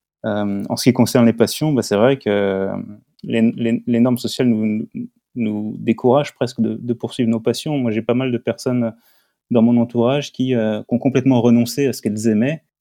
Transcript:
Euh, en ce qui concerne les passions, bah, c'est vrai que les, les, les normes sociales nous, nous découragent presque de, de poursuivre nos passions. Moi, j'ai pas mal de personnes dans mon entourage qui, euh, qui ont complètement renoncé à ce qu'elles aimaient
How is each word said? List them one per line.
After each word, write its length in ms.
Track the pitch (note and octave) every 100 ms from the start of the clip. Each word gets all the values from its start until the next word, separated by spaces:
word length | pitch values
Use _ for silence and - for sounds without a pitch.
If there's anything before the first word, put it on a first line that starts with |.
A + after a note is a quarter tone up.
| _ _ A2+
Euh, 380 | G#2 G2+ G2+ -
en 60 | -
ce 60 |
qui 100 | -
concerne 320 | A#2+ A2+ B2 A#2
les 80 |
passions, 400 | A2+ G#2+ - D#3
bah, 80 | C3+
c'est 160 | G#2 G2+
vrai 200 | B2 C3+
que 520 | - G2+ G2+ F#2+ G2 G2 G2+ G#2 _ _
les, 280 | - A#2 A2+
les, 320 | B2 A#2 A#2 -
les 140 | A#2
normes 180 | B2 A#2+
sociales 300 | A2+ - B2+
nous, 400 | A2 A2 G#2+ A2+ - B2 _ _ B2+
nous 400 | A2 G#2 G#2+ -
découragent 580 | A2+ A2+ B2+ C3+ D3 -
presque 260 | A#2+ -
de, 140 | A2 A2
de 180 | A#2+
poursuivre 360 | A#2 - - A#2
nos 120 | A2+
passions. 360 | A#2 A2 D#3 D3
Moi, 140 | A#2+
j'ai 100 | G#2+
pas 120 | A#2
mal 180 | A#2+ C3
de 60 | A#2+
personnes 560 | - - C3 B2 A#2 A2 _ _ _ _ -
dans 100 | A#2+
mon 140 | A#2 A#2+
entourage 560 | A#2 A#2+ A#2 C#3+ C#3+
qui, 240 | - B2+ B2
euh, 280 | A2 G#2+
qui 120 | A2 A#2+
ont 40 |
complètement 420 | C3+ B2+ C3 B2+
renoncé 440 | A#2+ A#2+ A#2+ - C#3
à 40 |
ce 100 | A2+
qu'elles 260 | A2 G#2 A2+
aimaient 360 | G#2+ B2 D#3 _ _